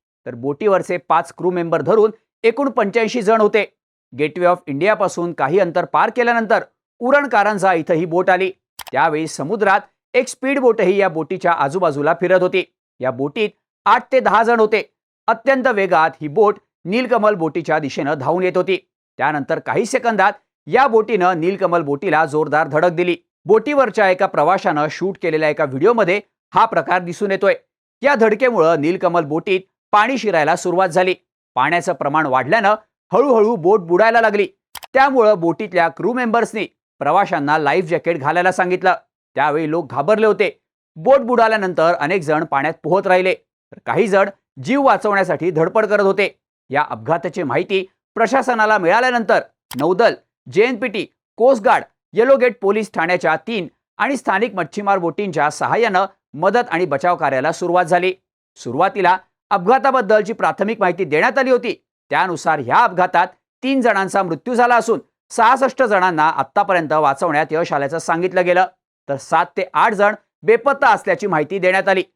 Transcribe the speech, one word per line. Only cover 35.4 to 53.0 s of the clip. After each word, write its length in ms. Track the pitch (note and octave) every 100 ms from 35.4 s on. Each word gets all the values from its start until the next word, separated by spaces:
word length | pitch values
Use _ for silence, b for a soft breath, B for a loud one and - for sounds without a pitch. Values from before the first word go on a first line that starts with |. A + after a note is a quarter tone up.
| E3+ D#3+ G#3+ F3 E3
क्रू 260 | - E3
मेंबर्सनी 540 | B3+ A#3+ A#3 A3+ G#3+ F3 _ _ -
प्रवाशांना 580 | C#3+ F3 F3+ E3+ C#3+ D#3+
लाईफ 280 | C#3+ E3 E3
जॅकेट 340 | E3 E3+ E3+
घालायला 320 | C#3 E3+ F3+
सांगितलं. 440 | F3+ F3+ F3+ F#3 F3 _ _ _ -
त्यावेळी 340 | D3 D3+ D#3
लोक 220 | E3 C#3
घाबरले 340 | B2+ D3+ G#3+ A3
होते. 360 | G#3 F#3 - _ _ _ -
बोट 240 | F3+ C4+
बुडाल्यानंतर 720 | A#3 A#3+ A3 A3 F#3 E3+ E3
अनेक 280 | F3 D3 G3
जण 220 | D3 D#3
पाण्यात 300 | D#3+ C#3 D3 D#3+
पोहत 240 | D3 F#3 F#3+
राहिले, 280 | F#3 F#3 D#3+
तर 340 | _ _ _ - -
काही 220 | B2+ A3
जण 220 | G3 G3 - _ -
जीव 180 | C3 C#4
वाचवण्यासाठी 680 | C4+ G#3+ G#3+ G3 F3+ D3+ E3
धडपड 340 | D#3 E3 A3 G#3
करत 180 | G#3
होते. 360 | G3 G3 F#3+ _ _ _ -
या 160 | C3+ D3
अपघाताची 540 | A#2 A2+ E3+ F3 F#3
माहिती 420 | D3 C3+ F#3 F#3+ F#3+ _ _ -
प्रशासनाला 640 | A3+ C4+ B3+ A#3 G#3+ G#3+
मिळाल्यानंतर 600 | E3+ G#3+ B3+ A#3+ A3 F#3+ - _ _ B2+
नौदल, 380 | D#3 F#3 A3 - _ _ -
जेएनपीटी, 560 | D3+ A#3+ A#3 B3+ G3+ D3+ _ _ -
कोस्ट 260 | A#3+ B3
गार्ड, 200 | A#3+ E3+ - _ _
येलो 240 | F3 B3 C4+
गेट 180 | B3 G3+
पोलीस 300 | G3 G#3 G#3
ठाण्याच्या 420 | F#3+